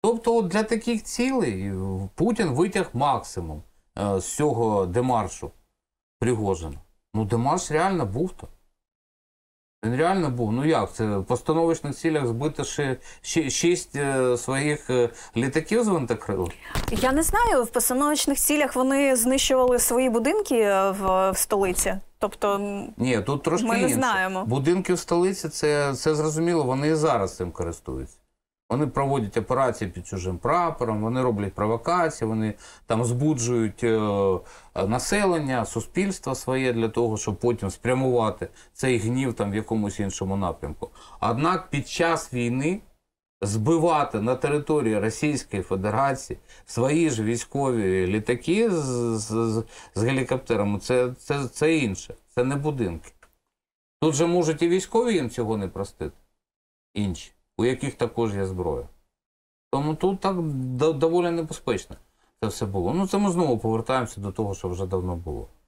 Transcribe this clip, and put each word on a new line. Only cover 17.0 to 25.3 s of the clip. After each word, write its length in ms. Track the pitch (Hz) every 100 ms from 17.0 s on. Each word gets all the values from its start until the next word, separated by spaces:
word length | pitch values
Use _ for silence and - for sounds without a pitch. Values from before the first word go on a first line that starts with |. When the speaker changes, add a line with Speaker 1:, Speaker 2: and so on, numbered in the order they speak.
| 254
Speaker 2:
не 120 | 269
знаю, 400 | 320 415 480 320
в 60 | 233
постановочних 680 | - - 254 294 302 - 277
цілях 360 | - 294 269 254
вони 400 | 262 269 277 254
знищували 640 | 233 262 - 262 254 247
свої 300 | - 247 262
будинки, 500 | 226 240 415 403 240
е, 320 | 208 196 196
в, 400 | 196 190 185 190
в 60 | 185
столиці. 580 | - 202 196 180 196 190 - _
Тобто, 340 | 208 - 208 202
м, 380 | 202 202 - -
Speaker 1:
Ні, 240 | 127 113
тут 220 | 104 139
трошки 240 | 165 170 226
Speaker 2:
ми 80 | -
не 60 |
Speaker 1:
інше. 120 | - -
Speaker 2:
знаємо. 500 | 254 196 185 190 190
Speaker 1:
Будинки 480 | 131 139 180 180
в 60 | 175
столиці — 500 | - 170 180